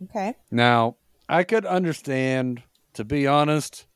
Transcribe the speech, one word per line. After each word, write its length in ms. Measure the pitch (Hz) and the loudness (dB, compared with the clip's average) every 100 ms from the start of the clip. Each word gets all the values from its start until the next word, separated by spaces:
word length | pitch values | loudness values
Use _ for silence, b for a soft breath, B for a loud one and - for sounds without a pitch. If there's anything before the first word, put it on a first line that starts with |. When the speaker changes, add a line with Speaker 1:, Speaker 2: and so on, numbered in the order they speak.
Speaker 1:
Okay. 300 | 185 220 196 262 - | -12 -8 -6 -8 -4
Speaker 2:
Now, 460 | 120 120 117 113 - _ _ - | 2 4 4 2 -4 _ _ -2
I 160 | 170 | -2
could 220 | 180 220 190 | 0 0 0
understand, 960 | 180 170 147 143 131 131 131 127 120 - _ _ | -2 -2 -4 -4 -2 0 -2 -2 -6 -12 _ _
to 100 | - | -12
be 220 | 107 143 139 | -4 0 2
honest, 580 | 147 147 151 - - - | 4 2 0 -4 -12 -20